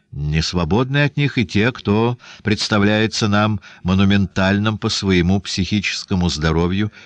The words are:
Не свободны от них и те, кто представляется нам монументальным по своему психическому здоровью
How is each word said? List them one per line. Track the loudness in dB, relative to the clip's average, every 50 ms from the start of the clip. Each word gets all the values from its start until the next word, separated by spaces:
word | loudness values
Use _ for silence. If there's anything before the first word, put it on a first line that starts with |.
| _ _
Не | -10 -6 -4 -2 0 0
свободны | -2 -2 -2 -2 -2 0 0 0 0 0 0 0 0
от | 0 0
них | -2 -2 0 0 -2
и | -2
те, | 0 0 0 0 0
кто | -2 -2 -2 0 2 2 2 0 -2 -4 -10 -20 -16 -6
представляется | -4 -2 -2 -2 -2 0 0 2 2 2 2 2 0 0 -2 -2 -2 0
нам | 2 2 2 0 0 -4 -8 -12 -16 -6 -2
монументальным | 0 2 4 4 4 4 2 2 0 0 0 0 2 2 2 0 -2 -2
по | -2 -4 -4
своему | -4 -2 0 2 2 2 4 2 2 0
психическому | -2 -4 -4 -4 -2 -2 -2 -2 -2 -2 -6 -6 -6 -4 -2 0 0 0
здоровью | -2 0 0 0 0 0 0 0 0 -2 -4 -4 -6 -12 -20